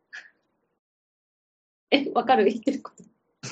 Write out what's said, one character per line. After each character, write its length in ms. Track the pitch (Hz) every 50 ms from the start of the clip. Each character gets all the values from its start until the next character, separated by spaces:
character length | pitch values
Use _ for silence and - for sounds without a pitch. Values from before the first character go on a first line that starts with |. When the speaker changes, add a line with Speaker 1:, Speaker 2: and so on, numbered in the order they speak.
| _ _ - - - - _ _ _ _ _ _ _ _ _ _ _ _ _ _ _ _ _ _ _ _ _ _ _ _ _ _ _ _ _ _ _ -
Speaker 1:
え、 180 | - 285 - -
わ 120 | - - -
か 100 | - 262
る？ 120 | 220 202
言 100 | 247 220
っ 40 | -
て 120 | - -
る 100 | - -
こ 80 | - - _
と。 80 | - -
Speaker 2:
も 60 | - _ _ _ _ _ _ - -